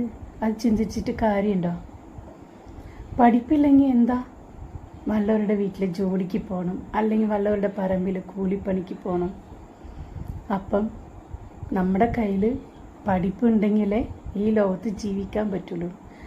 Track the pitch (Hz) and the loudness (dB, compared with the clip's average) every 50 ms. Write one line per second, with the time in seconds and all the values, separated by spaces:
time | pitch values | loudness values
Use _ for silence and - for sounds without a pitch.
0 | 240 233 - - - - - - 220 226 214 214 - 233 220 208 220 - - 226 | 0 -2 -6 -10 -16 -16 -8 -2 -2 -2 -2 2 2 2 4 4 2 0 -2 -4
1 | 185 262 233 - 233 220 202 202 202 208 202 180 170 175 175 175 - - - - | -4 -4 -2 2 2 2 4 4 2 2 2 2 2 0 -2 -4 -8 -14 -18 -18
2 | - - - - - - - - - - - - - - - - - - - - | -20 -16 -18 -16 -16 -16 -18 -20 -20 -20 -20 -20 -20 -18 -18 -16 -18 -16 -16 -16
3 | - - - - 240 240 220 247 240 - 311 294 294 285 277 269 277 269 254 233 | -14 -6 4 6 8 8 8 6 4 2 4 4 6 8 8 8 8 6 6 4
4 | 233 233 247 247 254 - - - - - - - - - - - - - - - | 4 4 2 -2 -4 -8 -14 -18 -18 -18 -16 -16 -16 -14 -14 -16 -16 -16 -18 -8
5 | - - 214 214 202 208 220 214 214 202 214 202 202 190 - - 190 190 170 - | -4 -2 0 2 2 2 2 2 4 2 2 2 0 -2 -2 -2 -2 -2 0 0
6 | 196 185 190 190 175 175 - 202 - - 190 180 180 180 190 - - - - 208 | 0 0 2 0 0 0 -2 -4 -4 -4 -4 -4 -2 -2 -4 -4 -8 -4 -2 0
7 | 220 220 214 220 220 214 214 208 202 208 208 202 196 202 196 208 190 190 190 185 | 2 2 2 2 2 2 2 2 2 2 2 2 0 -2 -2 -2 -2 0 0 0
8 | 185 196 185 185 180 - - 196 190 185 196 196 - 202 190 190 175 - 190 - | 0 0 -2 -4 -6 -8 -6 -2 -2 0 0 -2 0 -2 -2 -2 -2 -6 -10 -8
9 | - 208 180 175 175 185 196 - - - - - - - - - - - - - | -4 -2 0 0 0 -2 -4 -8 -14 -16 -18 -18 -18 -20 -20 -18 -18 -16 -14 -14
10 | - - - - - - - - - - 208 190 - - - 202 214 226 - - | -14 -12 -12 -10 -10 -10 -10 -12 -4 -4 -4 -4 -2 0 0 0 0 0 -4 -10
11 | - - - - - - - - - - - - - - - 190 185 185 190 190 | -16 -18 -18 -18 -16 -14 -16 -14 -14 -16 -14 -14 -8 -2 0 0 2 2 4 4
12 | 233 233 233 240 220 202 196 196 202 226 262 269 - - - - - - - - | 4 2 2 0 0 0 2 2 2 2 0 -2 -8 -12 -18 -20 -20 -20 -20 -8
13 | - 208 190 180 175 196 180 - 247 233 226 214 202 208 208 214 208 196 208 226 | -2 0 0 2 0 -2 0 2 2 4 4 4 4 4 4 4 2 2 2 0
14 | 277 - - - - - - 196 208 220 220 214 202 190 185 175 - 233 190 - | -2 -2 -8 -12 -12 -8 -4 0 2 2 4 4 4 2 0 -2 -4 -6 -6 -4
15 | - 202 196 196 196 196 - 208 214 214 196 180 - - 190 170 170 180 175 - | -4 -4 -4 -4 -4 -2 -2 -2 -2 0 -2 -4 -6 -6 -6 -6 -6 -6 -8 -10
16 | - - - - - | -18 -20 -20 -20 -20